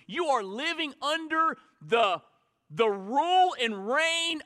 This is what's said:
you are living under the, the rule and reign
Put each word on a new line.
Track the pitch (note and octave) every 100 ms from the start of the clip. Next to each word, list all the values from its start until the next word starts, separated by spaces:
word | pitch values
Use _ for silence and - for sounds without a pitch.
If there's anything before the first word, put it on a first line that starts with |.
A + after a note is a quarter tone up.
| -
you | B3+ E4
are | B3+
living | G3 G#3 D#4 E4 D4+ B3
under | C#4+ D#4+ D#4+ D#4+ D#4+ - _ _ D3+
the, | A3+ G#3 E3 - _ _ _ _
the | D3+ A3+
rule | G3+ F#3+ C4+ E4 F#4 F4+ D4
and | A#3 G3+ G3
reign | C#4 E4 E4 E4 D#4+